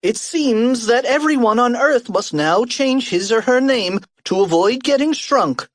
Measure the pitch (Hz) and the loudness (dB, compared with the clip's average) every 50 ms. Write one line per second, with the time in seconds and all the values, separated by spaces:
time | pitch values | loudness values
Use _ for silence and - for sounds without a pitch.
0 | - - 220 - - - - 330 302 269 233 214 226 247 262 240 226 214 233 247 | -2 -2 -4 -4 -6 -6 -4 -2 0 0 2 2 2 0 0 -2 0 0 0 0
1 | 262 226 262 302 294 302 302 269 240 220 214 220 247 247 240 240 262 294 302 247 | 2 0 -2 0 0 0 0 2 2 2 2 2 2 2 2 2 0 2 2 0
2 | 240 - 196 185 208 - - 151 147 156 165 196 233 240 - - 277 269 262 269 | -2 -2 -4 -4 -4 -4 -4 -2 0 2 2 0 0 -2 -2 -2 -2 0 0 -2
3 | 254 - - 175 185 202 226 226 214 254 247 254 262 269 269 240 202 180 185 196 | -2 -2 -4 -4 -2 0 -2 -2 0 2 0 2 2 2 0 0 -2 -2 -4 -6
4 | - _ _ _ _ - 185 185 196 190 160 165 180 202 240 254 262 - 285 269 | -8 _ _ _ _ -4 0 0 0 2 2 2 2 2 0 0 0 0 0 2
5 | 277 311 311 - - - 285 269 202 214 262 - - _ | 2 0 -2 -4 -4 0 0 0 2 0 -2 -6 -8 _